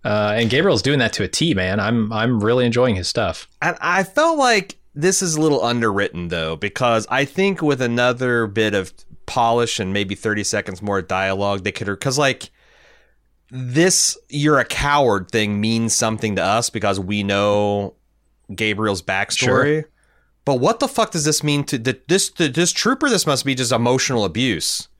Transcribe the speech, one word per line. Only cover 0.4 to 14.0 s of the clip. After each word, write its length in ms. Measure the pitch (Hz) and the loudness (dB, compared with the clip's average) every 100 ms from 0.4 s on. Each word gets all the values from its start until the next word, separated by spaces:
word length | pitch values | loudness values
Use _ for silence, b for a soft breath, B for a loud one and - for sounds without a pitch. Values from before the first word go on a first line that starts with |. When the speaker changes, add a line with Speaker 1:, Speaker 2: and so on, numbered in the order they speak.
| 113 | 2
Speaker 1:
Gabriel's 320 | 131 190 127 | 2 2 2
doing 180 | 131 147 | 2 0
that 140 | 113 | 0
to 100 | - | -2
a 40 | 95 | -4
T, 240 | - 165 | 0 0
man. 260 | 98 92 101 | 0 0 0
I'm, 320 | 101 120 107 | 0 0 0
I'm 320 | 110 117 117 | 0 0 2
really 220 | 107 123 | 2 2
enjoying 300 | 120 117 127 | 2 2 2
his 120 | 98 87 | 0 -2
stuff. 400 | - 95 - - _ | -2 -2 -4 -14 _
Speaker 2:
And 160 | 156 170 | -4 -2
I 240 | 156 180 | -2 0
felt 340 | 185 - 320 311 | 0 2 2 2
like 400 | 254 220 175 - _ | 2 2 -2 -18 _
this 280 | 143 175 190 | -2 0 2
is 140 | 180 | -2
a 60 | 156 | 2
little 220 | 156 143 | 2 2
underwritten, 640 | 117 120 113 101 101 85 85 | 2 2 2 2 -2 -4 -6
though, 300 | 85 80 80 | -4 -4 -4
because 500 | 101 - 123 113 107 | -6 -2 2 2 0
I 140 | 127 | -2
think 380 | 143 - 196 170 | 0 0 -2 0
with 200 | 151 135 | 0 0
another 680 | 123 120 123 123 127 120 110 | 0 2 2 2 0 0 0
bit 260 | 104 107 | 0 0
of 200 | 101 95 - - - | 0 -4 -14 -20 -16
polish 540 | - - 117 120 117 - | -6 0 2 2 0 -2
and 140 | 95 | -2
maybe 220 | 101 98 | -2 -4
thirty 280 | 98 110 104 | -4 -2 -2
seconds 380 | 101 104 98 90 | -2 -4 -6 -8
more 200 | 104 98 | -4 -4
dialogue, 640 | 87 95 95 98 101 101 | -2 -2 -2 -2 -2 -2
they 80 | 98 | -4
could, 260 | - 101 101 | -6 -6 -4
'cause, 160 | 139 131 | -4 0
like, 320 | 139 127 - b b b b b b b _ _ _ | 0 -2 -10 b b b b b b b _ _ _
this 680 | 127 127 135 180 - | -10 -2 2 2 2